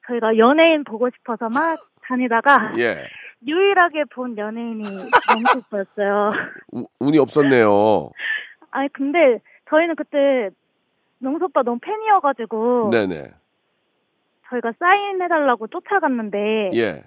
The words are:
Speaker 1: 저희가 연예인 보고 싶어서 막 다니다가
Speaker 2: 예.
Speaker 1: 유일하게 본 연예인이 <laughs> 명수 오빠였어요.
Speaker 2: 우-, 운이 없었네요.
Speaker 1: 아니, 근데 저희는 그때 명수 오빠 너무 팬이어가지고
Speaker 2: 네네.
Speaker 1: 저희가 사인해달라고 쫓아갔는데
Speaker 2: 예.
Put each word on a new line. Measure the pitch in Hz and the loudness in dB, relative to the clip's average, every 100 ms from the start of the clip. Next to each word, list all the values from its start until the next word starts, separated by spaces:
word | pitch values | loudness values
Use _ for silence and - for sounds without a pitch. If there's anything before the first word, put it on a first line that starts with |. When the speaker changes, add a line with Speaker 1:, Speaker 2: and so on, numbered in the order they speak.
| - | -6
Speaker 1:
저희가 | 240 220 220 | -4 0 4
연예인 | 226 302 330 311 277 | 4 6 4 2 -2
보고 | 214 247 | -4 -4
싶어서 | - - 226 226 | -6 -10 -8 -4
막 | 240 330 320 - _ | -2 -2 -4 -10 _
다니다가 | - 247 247 226 269 269 208 113 | -8 -4 0 0 4 4 2 -2
Speaker 2:
예. | 117 82 65 - - _ 233 | -2 -2 -10 -18 -20 _ -6
Speaker 1:
유일하게 | 330 392 381 349 311 285 | 0 2 2 0 0 -6
본 | - 254 214 | -8 -10 -8
연예인이 | 208 226 233 220 | -8 -8 -10 -10
<laughs> | 208 196 185 - - 226 | -10 -10 -2 -2 2 0
명수 | 233 262 | 0 -2
오빠였어요. | - 208 190 - 202 202 208 202 - - - | -4 -8 -8 -4 -2 0 -2 -4 -8 -14 -14
Speaker 2:
우-, | 120 - _ | -12 -12 _
운이 | 135 156 | 2 4
없었네요. | 131 151 143 127 107 101 107 98 69 - - - - _ _ | 4 2 4 6 6 6 4 2 0 -12 -8 -8 -10 _ _
Speaker 1:
아니, | 254 277 | -6 -6
근데 | - 277 339 294 214 _ _ - | -4 -2 4 4 2 _ _ -2
저희는 | 311 339 311 | 0 0 -2
그때 | 294 294 277 262 202 _ _ _ _ _ _ _ | -4 0 2 2 -2 _ _ _ _ _ _ _
명수 | 262 302 349 | -8 -4 -2
오빠 | 302 | -2
너무 | 240 240 | -2 -4
팬이어가지고 | - 427 440 392 285 269 220 220 233 247 214 | -6 -6 0 0 0 -4 -6 -4 0 0 2
Speaker 2:
네네. | 117 98 80 62 _ _ _ _ _ _ _ _ _ _ _ - | 0 0 -6 -12 _ _ _ _ _ _ _ _ _ _ _ -10
Speaker 1:
저희가 | 247 226 214 | -8 -6 -2
사인해달라고 | 349 403 403 381 349 330 285 240 220 | 2 2 0 -6 -2 0 0 -2 -4
쫓아갔는데 | 349 - 403 311 247 214 202 208 220 196 117 | -12 -4 -2 0 -2 -4 -4 -2 -2 -2 -2
Speaker 2:
예. | 110 73 | -2 -4